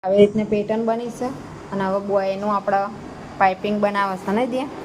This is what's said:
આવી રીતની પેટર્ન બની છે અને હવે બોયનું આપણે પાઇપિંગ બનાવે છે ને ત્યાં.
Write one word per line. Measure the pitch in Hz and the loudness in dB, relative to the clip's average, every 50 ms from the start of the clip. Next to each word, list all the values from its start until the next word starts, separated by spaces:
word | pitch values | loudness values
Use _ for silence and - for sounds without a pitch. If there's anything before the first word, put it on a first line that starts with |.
| - | 0
આવી | 185 196 202 | 4 8 8
રીતની | 202 202 - 214 214 208 | 8 8 6 0 0 0
પેટર્ન | 220 208 202 208 214 220 233 226 | 0 0 0 0 -2 0 0 0
બની | 226 233 240 233 - - | 0 -2 -4 -8 -6 -6
છે | 247 254 277 - - - - - - - | -6 -6 -6 -10 -14 -14 -14 -16 -12 -8
અને | 202 196 190 190 | -4 -2 0 0
હવે | 190 202 202 202 | 0 -2 0 2
બોયનું | 196 196 190 190 190 196 202 208 208 | 0 2 2 0 -2 -2 -2 0 0
આપણે | 196 196 208 196 196 196 202 214 - - - - - - - - - | 0 0 2 2 2 0 -2 -8 -12 -14 -14 -14 -14 -14 -14 2 4
પાઇપિંગ | 196 190 190 185 - 208 208 208 | 4 4 4 2 -2 -2 0 2
બનાવે | 202 202 202 202 202 196 190 185 - | 0 0 2 0 0 0 -2 -4 -2
છે | - 196 | 0 0
ને | 220 254 247 | 0 0 0
ત્યાં. | 240 254 277 285 - 330 - | -2 -4 -4 -6 -10 -12 -14